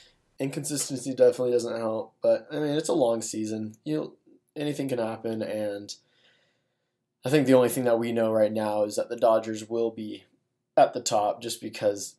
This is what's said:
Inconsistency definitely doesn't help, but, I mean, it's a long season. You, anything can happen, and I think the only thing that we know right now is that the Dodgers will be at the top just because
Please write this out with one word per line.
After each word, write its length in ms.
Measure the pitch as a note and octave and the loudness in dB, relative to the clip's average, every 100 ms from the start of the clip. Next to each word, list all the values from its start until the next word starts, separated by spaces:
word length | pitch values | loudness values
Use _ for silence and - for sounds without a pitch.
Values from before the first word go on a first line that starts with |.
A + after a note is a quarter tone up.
| - _ _ - | -20 _ _ -8
Inconsistency 760 | C3+ D3 C#3+ C#3+ - C3 C3+ | -6 -6 -4 -4 -4 -6 -4
definitely 380 | B2+ B2 B2 B2 | 4 4 4 0
doesn't 240 | A#2+ A#2 A2+ | 0 -2 -4
help, 360 | A2+ A2 - _ | -4 -4 -8 _
but, 260 | A#2 A2+ - | 0 0 0
I 40 | D3+ | -4
mean, 160 | D3+ | -2
it's 180 | D3+ D#3 | -2 0
a 40 | |
long 280 | E3+ A#2+ A#2 | 2 2 0
season. 540 | A2 A2 A2 A2 A2 A2 | -4 -6 -4 -6 -8 -10
You, 340 | D3+ D3+ D3+ - _ _ _ D#3 | -6 -4 -6 -12 _ _ _ -8
anything 340 | D3 C#3 C#3 | -6 -4 -4
can 80 | A#2+ | -2
happen, 420 | A2+ A2 A2+ A2+ | -2 -4 -6 -4
and 500 | G#2 G#2+ G#2 G2+ G#2 - _ _ _ _ _ _ _ _ _ _ _ _ | -4 -4 -4 -6 -12 -16 _ _ _ _ _ _ _ _ _ _ _ _
I 60 | B2+ | 0
think 160 | D3+ C3 | 2 6
the 80 | |
only 160 | B2+ A#2+ | 6 6
thing 140 | C3 | 2
that 160 | A#2+ A#2 | 2 2
we 120 | A#2 | 2
know 200 | A#2 A2+ | 0 2
right 200 | A2 G#2+ | 4 2
now 320 | A2 G#2+ G#2 | 2 0 0
is 120 | G#2 G#2+ | 0 -2
that 140 | G#2 | -4
the 60 | A#2 | 2
Dodgers 540 | A#2+ A2 A2 A2 G#2+ | 4 4 2 -8 -4
will 220 | A#2 A2+ | -2 -2
be 320 | A2+ G#2+ G2+ _ _ _ _ _ - | -4 -12 -12 _ _ _ _ _ 4
at 180 | - | 4
the 80 | B2+ | 2
top 400 | - A2 G#2 - | -2 0 0 -2
just 180 | A#2 - | -6 -8
because 540 | A2+ - G#2+ G2+ - | -10 -2 -2 -2 -8